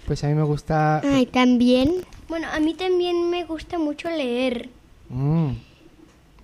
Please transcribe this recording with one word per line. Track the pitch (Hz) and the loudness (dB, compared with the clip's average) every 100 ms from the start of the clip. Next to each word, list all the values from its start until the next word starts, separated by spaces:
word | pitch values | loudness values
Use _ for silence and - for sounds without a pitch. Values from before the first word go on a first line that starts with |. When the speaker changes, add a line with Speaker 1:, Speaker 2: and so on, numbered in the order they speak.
| - | -6
Speaker 1:
Pues | 147 | -4
a | 147 | 0
mí | 151 | 0
me | |
gusta | 151 147 - 156 156 156 | 0 -2 -2 0 2 2
Speaker 2:
Ay, | 277 269 247 | 2 2 2
también. | 254 254 247 247 254 262 359 - - - | 4 4 4 4 4 2 0 -6 -14 -10
Bueno, | 330 302 | -8 -4
a | 311 | -2
mí | 311 320 | -2 0
también | 370 359 349 349 349 | -2 0 0 0 0
me | 349 | -2
gusta | 320 311 - 349 | -4 -8 -8 -4
mucho | 302 294 339 | -4 -4 -6
leer. | 330 254 240 254 233 - - - - - | -4 -2 -2 -2 -4 -8 -18 -20 -20 -10
Speaker 1:
Mm, | 127 139 165 151 117 - - - - - _ _ - | -4 0 2 0 -2 -10 -20 -20 -20 -20 _ _ -20